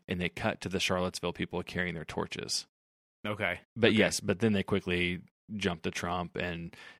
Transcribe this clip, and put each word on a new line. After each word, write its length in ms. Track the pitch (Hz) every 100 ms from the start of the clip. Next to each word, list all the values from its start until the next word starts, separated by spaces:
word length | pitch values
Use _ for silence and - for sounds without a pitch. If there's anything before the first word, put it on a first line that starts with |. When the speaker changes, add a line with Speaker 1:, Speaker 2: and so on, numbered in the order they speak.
| -
Speaker 1:
and 120 | 90
they 80 | 90
cut 320 | - 110 -
to 80 | 92
the 120 | 92
Charlottesville 500 | - 92 92 - 90
people 320 | 85 87 90
carrying 300 | - 87 90 82
their 80 |
torches. 640 | 76 - 82 - - - - _ _ _ _ _ 104
Speaker 2:
Okay. 360 | 104 95 90 - -
Speaker 1:
But 140 | 113
Speaker 2:
Okay. 60 | 110
Speaker 1:
yes, 220 | 90 -
but 200 | 101 90
then 120 | 113
they 120 | 101
quickly 580 | - 98 92 90 90 90 - _ - 104
jump 280 | 92 85
to 80 | -
Trump 440 | - 87 90 87 -
and 400 | 87 85 85 - -